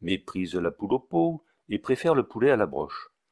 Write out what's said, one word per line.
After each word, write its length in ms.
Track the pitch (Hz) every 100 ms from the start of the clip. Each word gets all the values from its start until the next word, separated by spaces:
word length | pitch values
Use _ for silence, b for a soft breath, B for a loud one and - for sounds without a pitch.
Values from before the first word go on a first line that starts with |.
méprisent 560 | 82 95 - 92 90 90
la 160 | 85
poule 220 | - 101
au 40 | 127
pot 460 | - - 170 160 - _ _
et 100 | 107
préfèrent 380 | - 131 170 147
le 100 | -
poulet 240 | 110 127
à 60 | 127
la 100 | 92
broche. 460 | 67 76 - - _ _